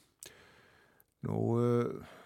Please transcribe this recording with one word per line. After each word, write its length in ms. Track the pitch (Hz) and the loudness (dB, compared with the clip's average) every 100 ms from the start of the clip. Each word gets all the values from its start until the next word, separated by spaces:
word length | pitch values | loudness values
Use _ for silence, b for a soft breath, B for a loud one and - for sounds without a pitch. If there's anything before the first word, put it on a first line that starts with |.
| B B B B B B B B B B B _ 117 | B B B B B B B B B B B _ -4
Nú, 120 | 107 110 117 | 0 2 2
eh, 480 | 120 120 120 - B B | 4 2 2 -4 B B